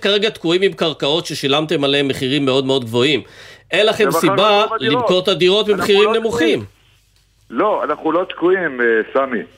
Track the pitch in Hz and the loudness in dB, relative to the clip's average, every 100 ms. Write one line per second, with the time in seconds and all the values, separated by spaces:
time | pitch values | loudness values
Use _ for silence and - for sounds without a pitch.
0 | 202 208 220 - 160 180 196 165 170 139 | -2 0 -2 -4 -2 2 0 0 -4 -2
1 | 143 165 160 147 139 143 156 165 139 143 | -2 -2 -4 -4 -2 0 0 0 0 0
2 | 139 151 131 143 139 131 131 135 117 120 | 0 -2 -2 0 0 0 0 -2 0 0
3 | 135 131 - - - - - 170 214 214 | 2 0 -4 -16 -20 -20 -4 0 2 2
4 | 196 160 180 196 208 202 214 220 - 247 | 0 2 2 2 2 2 2 -2 -2 0
5 | 220 185 180 175 180 202 208 190 175 202 | 0 0 0 0 2 2 0 0 2 2
6 | 214 226 226 - 330 - 101 _ _ _ | 4 2 -2 0 0 0 -4 _ _ _
7 | _ _ _ _ - 117 208 160 131 147 | _ _ _ _ -10 -4 -2 -2 -4 -4
8 | - 170 180 - 170 190 165 127 120 113 | -2 -2 -4 -2 0 0 -2 -2 0 0
9 | 104 131 135 113 85 | 0 -2 -2 -4 -8